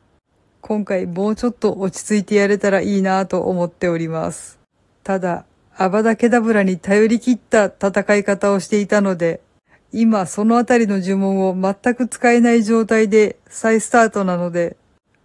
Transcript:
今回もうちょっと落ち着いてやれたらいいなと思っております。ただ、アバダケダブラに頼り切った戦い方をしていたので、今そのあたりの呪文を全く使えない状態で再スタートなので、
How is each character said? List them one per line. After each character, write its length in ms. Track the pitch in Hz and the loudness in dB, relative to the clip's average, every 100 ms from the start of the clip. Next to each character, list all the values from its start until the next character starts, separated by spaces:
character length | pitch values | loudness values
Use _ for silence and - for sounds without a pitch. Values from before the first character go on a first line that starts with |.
| _ _ _ _ _ _ | _ _ _ _ _ _
今 240 | - 214 | -6 -6
回 220 | 202 190 185 | -4 -4 -4
も 240 | 170 208 | -4 -4
う 60 | 214 | -2
ち 100 | 247 | -4
ょ 40 | |
っ 20 | |
と 220 | 226 214 185 | -2 -2 -2
落 220 | 190 - | -6 -6
ち 80 | - | -4
着 180 | 214 | -2
い 20 | 185 | 0
て 100 | 208 | 0
や 120 | 202 | 2
れ 100 | 202 | 0
た 140 | 202 | 0
ら 100 | 190 | 0
い 180 | 202 196 | 0 0
い 20 | |
な 240 | 190 190 190 | 0 0 -2
と 180 | 185 | -2
思 220 | - 180 175 | -2 -2 -4
っ 40 | |
て 180 | - 180 | -4 -4
お 100 | 165 | -2
り 120 | 165 | -4
ま 240 | 160 175 | -6 -6
す。 260 | - - - _ _ _ _ | -8 -16 -20 _ _ _ _
た 160 | - 190 | -6 -4
だ、 260 | 180 170 - _ _ - | -4 -6 -10 _ _ -4
ア 120 | 190 | -2
バ 140 | 208 | 0
ダ 140 | 220 220 | 0 2
ケ 100 | 233 | 2
ダ 140 | 240 | 2
ブ 100 | 220 | 2
ラ 120 | 214 | 2
に 140 | 190 185 | 0 -2
頼 300 | - 208 220 | 0 2 2
り 120 | 233 | 2
切 120 | 254 | 0
っ 40 | 233 | -2
た 280 | _ 220 190 | _ 2 2
戦 500 | - 196 196 196 208 | 0 -4 -2 0 0
い 60 | 202 | 0
方 260 | 196 202 | -2 0
を 80 | 196 | -2
し 80 | - | 0
て 140 | 208 | -2
い 60 | 202 | 0
た 120 | 208 | 0
の 160 | 196 170 | 0 0
で、 240 | 170 - _ _ _ _ _ | -4 -4 _ _ _ _ _
今 320 | 220 226 214 180 | 0 2 2 -2
そ 180 | - | -2
の 140 | 220 233 | 0 2
あ 80 | 240 | 2
た 120 | 240 | 2
り 100 | 214 | 2
の 120 | 196 | -2
呪 160 | 180 196 | -2 -2
文 320 | 196 190 190 | 0 0 0
を 80 | 185 | 0
全 400 | 190 196 247 247 | -2 -2 -2 -2
く 120 | 240 | -4
使 260 | - 240 | -2 2
え 80 | 240 | 4
な 100 | 240 | 4
い 120 | 233 | 4
状 220 | 208 226 208 | 2 0 2
態 220 | 220 214 | 2 2
で 300 | 214 208 - _ | 4 2 -2 _
再 320 | - 226 220 | -6 0 0
ス 100 | - | 2
タ 120 | 240 | 2
ー 80 | 226 | 2
ト 160 | 208 185 | 0 -2
な 100 | 175 | -2
の 160 | 175 | -4
で、 240 | 175 170 - _ _ _ _ | -4 -4 -6 _ _ _ _